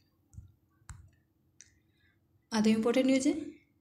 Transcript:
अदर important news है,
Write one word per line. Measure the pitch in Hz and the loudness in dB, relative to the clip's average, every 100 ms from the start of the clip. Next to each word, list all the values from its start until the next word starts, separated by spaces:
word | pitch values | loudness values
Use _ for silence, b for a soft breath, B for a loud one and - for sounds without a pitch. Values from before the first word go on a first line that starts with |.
| _ _ _ - - _ _ _ - - - _ _ _ _ _ b b b b b b _ _ - | _ _ _ -20 -20 _ _ _ -20 -20 -20 _ _ _ _ _ b b b b b b _ _ -6
अदर | 220 214 | 0 2
important | 220 233 240 262 | 2 0 0 2
news | 269 285 | 2 2
है, | - - - _ _ | -2 -6 -16 _ _